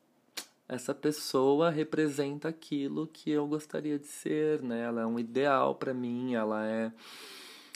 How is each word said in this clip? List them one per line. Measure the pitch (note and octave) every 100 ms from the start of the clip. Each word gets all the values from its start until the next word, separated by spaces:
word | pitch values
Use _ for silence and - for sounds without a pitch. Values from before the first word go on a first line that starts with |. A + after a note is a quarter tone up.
| _ _ _ - - _ -
essa | B2+ -
pessoa | C#3 D3+ D3+ - C3+ C3+ C#3+ E3+
representa | D#3 D#3 D#3 D#3 C#3 C#3 D3 D#3+
aquilo | D#3+ - C#3+ C#3 D3+ D#3+
que | - D#3
eu | D3+ D3
gostaria | D3+ D3+ D#3 D3+ D3
de | C#3+
ser, | - D#3+ D3+ D#3 D3+
né? | B2+ A#2
Ela | A#2 A#2
é | A2+
um | A#2
ideal | A#2 B2+ C#3+ C3+ C3+
pra | C3+ C3+
mim, | B2+ B2 A#2+ B2+
ela | A#2+ G#2+ G#2+ A2
é | A2 A2+ A2+ - - - - - - -